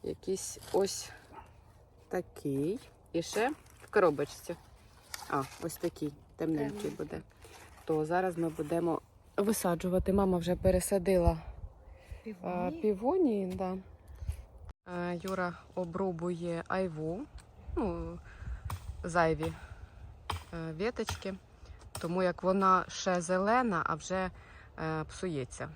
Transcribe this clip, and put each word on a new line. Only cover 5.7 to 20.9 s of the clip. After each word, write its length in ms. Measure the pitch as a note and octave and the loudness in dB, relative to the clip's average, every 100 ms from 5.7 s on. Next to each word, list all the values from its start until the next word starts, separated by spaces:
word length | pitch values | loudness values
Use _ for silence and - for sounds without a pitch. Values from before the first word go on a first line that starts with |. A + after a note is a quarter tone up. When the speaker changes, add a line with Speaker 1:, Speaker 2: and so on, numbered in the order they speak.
| - | -2
Speaker 1:
такий 360 | F3 - D3+ C#3+ - - | -4 -2 -6 -6 -20 -4
темненький 340 | D#3+ D#3 C#3+ | -2 0 -2
Speaker 2:
Темненький. 220 | - - D3+ | -2 -6 -6
Speaker 1:
буде. 240 | D3+ D#3+ - - - - - - - | -8 -8 -12 -20 -20 -20 -20 -14 -2
То 200 | D#3 D#3 | 0 2
зараз 320 | F3 F#3 E3+ | 2 2 0
ми 120 | E3 | -2
будемо 520 | D#3 D3+ E3+ E3+ D#3 - - - - | -2 0 2 2 0 -4 -20 -6 0
висаджувати. 760 | G3+ A3 F#3 E3+ F#3 F#3 F#3 | 2 2 2 2 2 2 4
Мама 240 | G3 F#3+ F3+ | 4 4 4
вже 180 | E3+ F3+ | 2 4
пересадила, 840 | F#3 F3+ - G3 F3 F#3 E3+ E3 - - - - - - - - | 6 4 4 2 6 6 6 4 -6 -12 -14 -16 -20 -20 -16 -14
Speaker 2:
Півонії? 440 | A3 F#3+ F3+ F3+ F3+ E4 | -12 -10 -4 -2 -2 0
Speaker 1:
а, 40 | |
півонії, 640 | G#3+ F#3+ A#3+ F#4 D4+ G#3 F#3 | 0 2 2 4 4 4 0
да. 320 | F#3 F#3 F#3+ - - - - - - - - - - F3+ | -2 -2 -4 -8 -20 -18 -8 -6 -6 -12 -16 -16 -16 -10
А, 280 | F3+ F3 F3 | -6 -4 -4
Юра 320 | F#3 F#3 F3+ E3+ - - | -4 -2 -2 -4 -10 -6
обрубує 880 | F3 E3+ F#3+ E3 F3 F3 F3 E3+ - | -4 0 -2 0 -2 -2 -2 -4 -2
айву, 540 | F#3 F#3+ D#3 D#3 F3+ D4+ - - - - - | 0 0 -2 -4 -4 -8 -14 -18 -16 -6 -2
ну, 420 | G#3+ E3+ E3 E3+ - - - - - - - - | -2 -2 -6 -10 -14 -14 -10 -8 -6 -8 -8 -8
зайві, 500 | F3 F3 D#3+ D#3 D#3+ D#3+ - - - - - - - - - | 0 4 4 4 -2 -4 -14 -16 -16 -18 -18 -16 -8 -8 -6
е, 200 | E3+ D#3+ | -6 -6
віточки, 600 | D#3 G#3+ | -2 -2